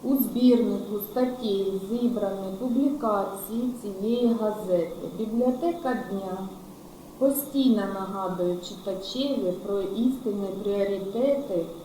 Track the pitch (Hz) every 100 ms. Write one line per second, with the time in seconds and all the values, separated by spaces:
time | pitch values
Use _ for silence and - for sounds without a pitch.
0 | 247 269 220 240 247 226 208 202 - 208
1 | - 247 254 - 220 196 190 190 190 233
2 | 240 202 196 196 190 190 247 247 285 302
3 | 226 202 196 - - 226 247 233 208 190
4 | 214 240 240 226 214 208 185 175 165 -
5 | - 180 214 233 247 247 339 339 262 220
6 | 190 196 190 185 190 - - - - -
7 | - - 277 277 - 277 262 208 196 190
8 | 190 196 185 180 175 180 - - 202 190
9 | - 254 277 240 185 180 202 196 190 202
10 | 254 269 220 202 196 185 202 202 196 196
11 | 185 220 277 277 - 180 165 -